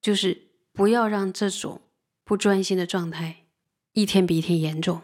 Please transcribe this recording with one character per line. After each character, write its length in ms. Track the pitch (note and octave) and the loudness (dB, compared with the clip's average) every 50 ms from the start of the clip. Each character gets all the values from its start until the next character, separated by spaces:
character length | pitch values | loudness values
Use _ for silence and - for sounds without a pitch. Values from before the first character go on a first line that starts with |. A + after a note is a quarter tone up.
就 120 | - G#3+ G#3 | 0 0 0
是 360 | G3 - F#3+ F3 - _ _ _ _ _ _ _ | 0 0 -2 -2 -4 _ _ _ _ _ _ _
不 160 | - G3 G#3 | 0 2 4
要 180 | A3+ A#3+ A#3 G#3+ | 4 4 2 0
让 240 | G#3 G3+ G3 F#3+ | 0 -2 -2 -4
这 180 | F#3 - G#3 G3 | -4 -2 -2 -2
种 320 | F#3 - - - - - _ _ _ _ _ _ _ _ _ | -2 -4 -8 -10 -12 -12 _ _ _ _ _ _ _ _ _
不 100 | - G#3 | -4 -2
专 260 | G3+ - G#3 G3 F#3+ | 0 2 2 2 2
心 160 | F#3+ - G3 F#3 | 2 0 0 -2
的 80 | F3 | -2
状 240 | F3 - F#3+ E3+ E3 | -2 -2 -4 -4 -4
态 360 | D#3+ D#3 E3 E3 D#3+ - _ _ _ _ _ _ _ _ _ _ _ | -6 -8 -8 -10 -10 -14 _ _ _ _ _ _ _ _ _ _ _
一 120 | - G#3 | 0 0
天 220 | G3 - G3 F#3+ F3 | 2 4 2 4 4
比 120 | E3+ E3 | 2 0
一 20 | |
天 180 | D#3+ - F3 E3+ | 2 0 0 0
严 220 | D#3 D#3 D#3 D#3+ | 0 -2 -4 -4
重 220 | D#3+ - E3+ E3 | -2 -4 -4 -4